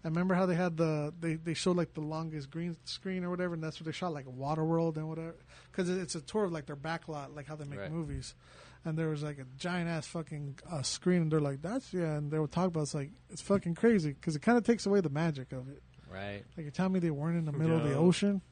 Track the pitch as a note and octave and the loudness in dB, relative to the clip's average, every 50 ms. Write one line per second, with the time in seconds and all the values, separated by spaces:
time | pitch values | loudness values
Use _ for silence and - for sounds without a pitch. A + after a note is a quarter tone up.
0 | - E3 D#3+ E3+ F3+ F#3 F#3 F3 F#3+ F3+ F3 E3 F#3 F3+ E3+ D#3 E3 D#3+ D#3 D3+ | -4 -2 0 0 2 2 4 4 4 2 2 2 2 0 2 2 2 2 2 0
1 | D3 D3 E3 E3+ E3 E3 D#3 D#3+ D#3+ E3+ D#3+ - - F#3 F3+ F3 E3+ - - D#3+ | -2 -4 -6 -4 -4 -2 -2 -2 -2 -4 -4 0 2 2 4 2 2 0 -2 -8
2 | D3+ D3+ D#3 D#3 D#3+ D#3+ D#3 D3+ C#3 C3+ D3 E3 E3+ F3 E3 - - - - - | -6 -4 -4 -4 -4 -4 -6 -8 -8 -8 -6 -6 -4 -4 -6 -8 -10 -10 -10 -8
3 | - F#3+ F#3 F#3 F3+ F3+ F3+ F3+ F3+ F3+ E3+ E3 D#3+ D#3+ D3 - E3 D#3+ D3 - | -6 -4 -4 -2 -2 -2 -2 -2 -2 -2 -2 -4 -4 -6 -6 -6 -8 -6 -4 -2
4 | F#3 F3+ D#3+ C#3+ C3 C3+ B2+ B2+ C3+ C#3 D#3 D#3 D#3+ D#3+ E3 E3 E3 E3 D#3 D#3 | -4 -4 -4 -4 -8 -10 -8 -6 -2 0 2 2 4 4 4 4 4 2 0 -2
5 | D#3 D#3 D#3+ D#3+ D#3+ E3 E3 - - - - - - - - - F#3 F3 F3+ F#3+ | -4 -4 -6 -6 -8 -10 -12 -14 -20 -20 -20 -20 -20 -10 -4 -2 0 0 0 -2
6 | F3+ C#3+ - E3+ C#3 - - G#3+ G#3 F#3 E3+ D#3+ C#3+ - D3+ C#3+ C#3 D#3+ E3 E3+ | -2 -4 -8 -8 -10 -4 -2 0 0 0 -2 -4 -6 -8 -10 -8 -4 -4 -4 -4
7 | - - D#3 D3 C#3 C3+ C#3 D3+ C#3 B2+ D#3 D3+ D3+ C#3 C#3+ - G3 D#3 D#3 E3 | -6 -8 -8 -8 -8 -10 -10 -12 -10 -10 -10 -10 -8 -10 -8 -8 -6 -4 -4 -4
8 | D#3+ D3 C#3 C3+ B2+ - - - - - - - - - - - - E3 D#3 D#3+ | -4 -4 -6 -8 -8 -10 -14 -16 -20 -20 -20 -20 -20 -20 -20 -8 -6 -4 -2 0
9 | E3 D#3 D#3 D3 D3+ D3+ D3 C#3+ C3 B2+ C3 C3+ - F3+ F3 F3+ E3+ E3+ E3+ D#3+ | 0 0 -2 -2 -4 -6 -6 -8 -12 -14 -12 -6 -4 -2 0 0 0 0 -2 -2
10 | C#3 - - E3+ D#3 - D#3 D3 D3 C#3 C3+ - - - F3+ D3 C3 - - - | -4 -4 -6 -6 -6 -6 -6 -8 -6 -8 -8 -10 -10 -6 -6 -4 -2 -2 -4 0
11 | - F3+ F3+ F3+ E3 D#3 D3+ D#3+ D3 C#3+ C#3 C3+ D3+ E3+ A3+ C4+ C4 - - F#3 | 2 4 6 6 6 4 4 4 4 2 0 -2 -4 -2 -4 -4 -4 -4 -2 -2
12 | E3+ D#3+ D3+ D3 D3+ C#3+ D3+ D#3 D#3 C#3+ - E3+ F3+ F#3+ E3+ D#3+ D3+ C#3 - D3+ | 0 0 0 0 -2 0 0 0 0 0 2 2 2 2 2 0 -2 0 -2 -4
13 | C#3 C#3+ - - - - - - - - G3 G3 - E3+ E3+ - - A#3 A#3 G3+ | -6 -6 -10 -18 -20 -16 -14 -14 0 2 2 2 2 0 -2 4 6 6 6 6
14 | D#3 D3+ C#3 - - - D#3 D3 - A3 A#3 A#3+ G3+ - A#3+ - - G3 G3+ G#3 | 4 2 -2 -2 -4 -2 -2 2 4 6 6 6 6 4 2 4 4 4 4 4
15 | F#3 D3+ C3+ D3+ E3 E3+ D3+ C3+ B2+ - C3+ C3 B2+ C3 C#3+ - - - - - | 4 2 0 2 2 0 0 -2 -6 -8 -8 -10 -8 -10 -12 -16 -20 -20 -20 -20
16 | - - - F#2+ G2 G2+ G2+ G2+ G2 - - - D#3+ D3 C#3 - F3+ F#3+ F#3 F#3 | -18 -12 -8 -6 -6 -6 -6 -8 -10 -12 -10 -10 -10 -8 -2 0 0 2 2 2
17 | E3+ E3+ D3+ C#3 D3 E3 E3+ E3+ D#3+ D#3 C#3+ D3+ D#3+ D#3+ D#3+ D#3+ D3+ C#3+ C#3 C#3 | 2 2 0 0 0 0 0 0 0 -2 0 2 2 4 4 4 4 2 2 6
18 | D#3+ F3+ F3 - G3+ G3+ G3+ F#3+ - - | 6 6 6 6 4 2 2 0 -2 -6